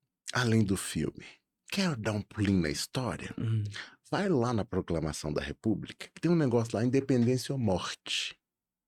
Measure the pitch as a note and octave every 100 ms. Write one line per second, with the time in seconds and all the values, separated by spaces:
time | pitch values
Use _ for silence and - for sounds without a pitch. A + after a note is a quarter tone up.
0 | _ _ - B2 A#2+ A2+ G2 F#2+ - D#2+
1 | D2+ - - - _ _ - G3 F#3 B2+
2 | G#2+ G#2 - G#2+ G#2 F#2+ D2+ D2 - C3
3 | A#2+ D#2 F2+ - A2+ A2 G#2 G2+ - -
4 | - D3+ G3 C#3 A#2 A2+ F2+ F#2 - E2
5 | D#2 - D#2 D2 C#2+ - A2+ F2 - -
6 | - - E3 F3 C3+ A#2+ A2+ G#2 B2+ C3+
7 | C3+ B2+ A#2 B2+ - C3+ A2 F2 - -
8 | - - - - _ _ _ _